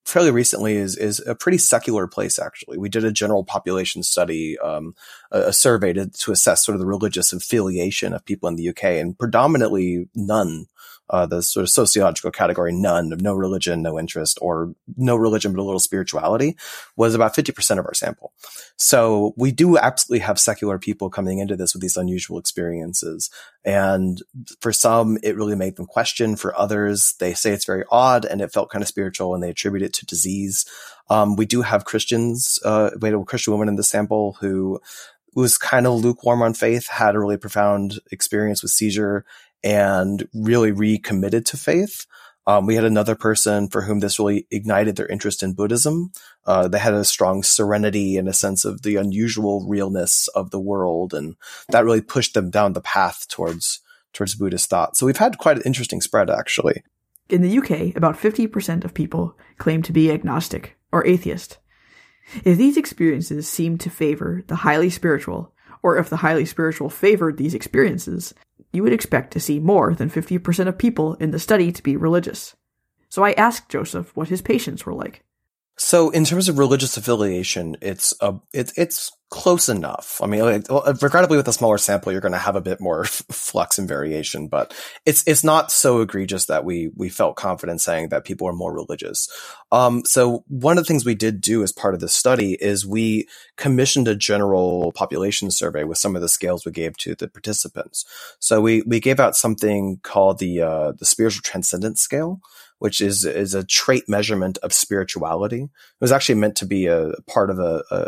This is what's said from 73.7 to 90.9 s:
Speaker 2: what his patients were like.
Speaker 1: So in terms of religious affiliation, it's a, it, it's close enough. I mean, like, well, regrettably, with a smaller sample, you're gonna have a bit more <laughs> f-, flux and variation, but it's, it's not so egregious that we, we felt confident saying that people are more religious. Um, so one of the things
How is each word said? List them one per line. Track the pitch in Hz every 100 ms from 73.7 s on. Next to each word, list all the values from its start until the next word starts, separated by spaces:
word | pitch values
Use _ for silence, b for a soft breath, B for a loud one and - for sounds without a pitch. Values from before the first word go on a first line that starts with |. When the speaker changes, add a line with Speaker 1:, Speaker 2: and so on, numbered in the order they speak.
| - 175 175 175 -
Speaker 2:
what | 160
his | 180
patients | - 131 - - -
were | -
like. | - - _ _ _ _ _ -
Speaker 1:
So | - 175 160
in | 160
terms | 156 175 185
of | 143
religious | 139 135 131 -
affiliation, | 110 117 104 90 92 - 82 76
it's | 98 92 - -
a, | 104 98 -
it, | 131 127 -
it's | 170 - - - _
close | - - 175 -
enough. | 104 76 - - -
I | 98
mean, | 104
like, | 113 107 104
well, | 139 139 135
regrettably, | 143 170 180 151
with | 131
a |
smaller | 113 117 104
sample, | - 101 104
you're | 92
gonna | 95 90
have | 101 98
a |
bit | 92 92
more | 92 80
<laughs> | 90
f-, | - -
flux | - - 95 87 -
and | 95
variation, | 71 76 78 76 - 76
but | 73 - B B B
it's, | - 147 -
it's | 147
not | 156 156 156
so | - 139 120
egregious | 107 98 95 95 -
that | 78
we, | 73 87 80 -
we | 92
felt | - 82 -
confident | 98 90 85 85
saying | - 82 82
that | 73
people | - 92 90
are |
more | 87 87
religious. | 78 - 85 - - - B B B B
Um, | 117 123 120 -
so | 135 123 120 -
one | 139 139 175
of |
the |
things | 165